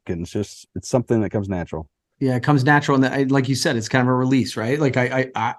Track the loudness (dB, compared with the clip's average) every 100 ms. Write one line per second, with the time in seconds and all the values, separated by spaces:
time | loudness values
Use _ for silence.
0 | -6 -6 -4 -6 -6 -8 -16 -14 -2 -2
1 | 0 0 0 -4 -4 -6 -6 -10 -12 _
2 | _ _ -2 -2 2 2 4 4 4 2
3 | 2 0 0 0 0 0 0 -2 0 2
4 | 2 2 2 2 0 -4 -2 0 0 0
5 | 0 0 -2 -2 -4